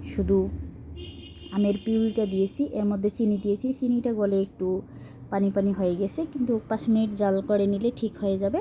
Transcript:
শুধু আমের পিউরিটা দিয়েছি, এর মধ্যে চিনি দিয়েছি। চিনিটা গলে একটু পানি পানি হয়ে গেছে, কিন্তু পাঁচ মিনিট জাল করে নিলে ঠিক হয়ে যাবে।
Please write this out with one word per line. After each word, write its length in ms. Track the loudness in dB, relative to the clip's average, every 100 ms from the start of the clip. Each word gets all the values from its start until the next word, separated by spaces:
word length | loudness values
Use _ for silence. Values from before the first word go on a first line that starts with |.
| -6
শুধু 320 | -2 2 2 2 -4 -10 -12 -16 -14 -14 -16 -18 -18 -6
আমের 240 | 0 2 2
পিউরিটা 440 | 2 2 2 2 0
দিয়েছি, 380 | 2 0 0 -2
এর 120 | 0 0
মধ্যে 240 | 2 0
চিনি 280 | 2 2 2
দিয়েছি। 300 | 0 0 0
চিনিটা 380 | 0 2 2 0
গলে 240 | 0 2 2
একটু 260 | 0 -2 -2 -2 -4 -16 -16 -16 -4
পানি 180 | 0 2
পানি 200 | 2 2
হয়ে 220 | 2 0 2
গেছে, 260 | -2 -2 -4
কিন্তু 280 | -2 0 0 0
পাঁচ 160 | -2 2
মিনিট 240 | 2 2 2
জাল 200 | 2 2
করে 240 | 2 2 2
নিলে 220 | 2 0 -2
ঠিক 180 | -6 -2
হয়ে 180 | -2 0
যাবে। 220 | 0 -2